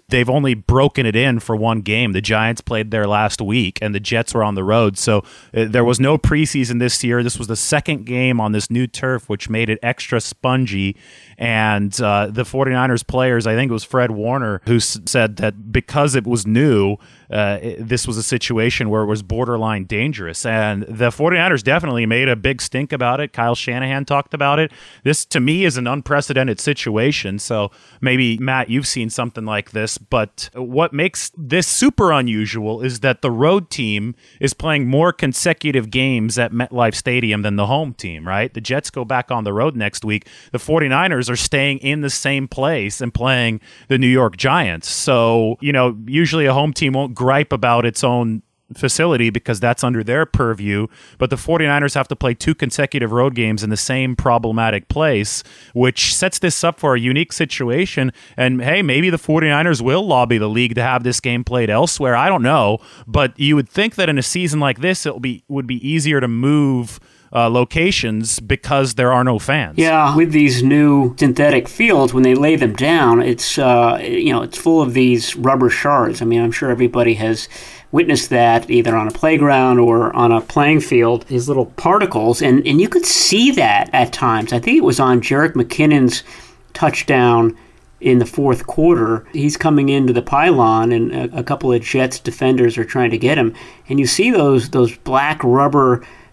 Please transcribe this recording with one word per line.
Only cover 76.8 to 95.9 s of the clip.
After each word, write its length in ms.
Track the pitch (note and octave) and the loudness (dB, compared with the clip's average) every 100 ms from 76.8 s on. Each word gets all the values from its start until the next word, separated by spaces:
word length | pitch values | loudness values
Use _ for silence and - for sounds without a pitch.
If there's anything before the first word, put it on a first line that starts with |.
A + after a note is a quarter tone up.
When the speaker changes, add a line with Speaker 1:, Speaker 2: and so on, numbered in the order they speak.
| B2 B2 A#2 | 2 2 2
Speaker 2:
has 340 | G#2+ A2 A2 - - - - - | 2 0 -4 -6 -16 -20 -20 -4
witnessed 380 | C#3+ E3+ C3+ - | 0 2 0 0
that 400 | B2 A#2 A#2+ - | 2 4 4 2
either 260 | A#2+ A2+ A2+ | 2 2 0
on 120 | G#2+ | -2
a 20 | |
playground 680 | - D#3 D#3+ D3 C3+ C3 B2 | -2 0 4 4 4 6 6
or 360 | A#2+ A2+ A2+ - | 6 4 2 2
on 160 | A#2+ | 2
a 80 | A2+ | 2
playing 400 | - - D3 D#3 | 0 0 4 2
field, 460 | D3+ B2 A#2 A#2+ - | 2 2 4 0 -2
these 220 | C3 B2+ | -4 0
little 180 | C3+ B2+ | -2 -2
particles, 720 | - E3 G3 G3+ A2+ A2 A#2 | -2 2 2 2 0 0 2
and, 260 | C#3+ C3 - | 4 4 4
and 140 | D3 | 2
you 80 | G3+ | 4
could 180 | - - | 2 0
see 440 | - - G3+ B3+ | 0 2 4 4
that 400 | B3+ A2 G#2 - | 4 2 2 2
at 200 | C3 A#2 | 0 0
times. 400 | - B2+ A2+ A2 | 0 0 0 -2
I 60 | B2 | -2
think 200 | A#2+ D4+ | 2 4
it 60 | |
was 160 | C#3+ B2 | 4 2
on 200 | C3 B2 | 4 2
Jerick 320 | A2+ C#3 D#3+ | 2 2 2
McKinnon's 720 | C#3+ A#2+ - D3+ D3 B2+ - - - - - _ | 0 -2 2 4 6 4 0 -10 -20 -20 -20 _
touchdown 840 | - D#3 - - C3+ B2 A#2 A#2 A2+ - _ _ _ | -2 -2 -2 0 2 4 4 2 0 -18 _ _ _
in 200 | - B2 | 2 4
the 60 | A#2+ | 2
fourth 400 | - C#3 B2 - | 0 0 0 -2
quarter. 600 | - D#3+ E3+ A2 A2+ - | 2 4 4 2 -2 -4
He's 240 | D#3 D3 D3 | -2 -2 0
coming 320 | D#3+ D3 C#3 | 2 2 4
into 240 | C#3 C3 | 2 2
the 100 | A#2+ | 0
pylon, 680 | A#2+ C#3 E3+ D3 A2+ A2+ A2+ | 0 2 4 4 4 4 2
and 200 | A#2 A#2 | 2 0
a, 260 | C3+ B2 - | -2 -6 -6
a 20 | |
couple 300 | A#2 C#3 C3+ | -4 -2 0
of 100 | A#2+ | 0
Jets 360 | A2+ C3+ C3 - | 0 -2 -2 -4
defenders 600 | - - C3 B2+ A#2+ A#2 | -10 -2 0 4 2 2
are 60 | |
trying 260 | A2 C3 B2 | -4 0 0
to 80 | A2+ | 0
get 200 | A#2+ D3+ | 0 2
him, 160 | A2+ A2+ - - - | 0 -2 -18 -20 -4
and 100 | C#3 | 0
you 80 | B2+ | 0
see 240 | - A3+ | 2 2
those, 400 | A3 C#3+ C3+ A2+ | 4 4 2 2
those 260 | C3+ A#2+ - | 2 2 0
black 440 | - C3 C#3+ D#3 | -2 0 0 -2
rubber 640 | B2+ B2+ C#3+ C#3+ C3 | 2 2 4 4 4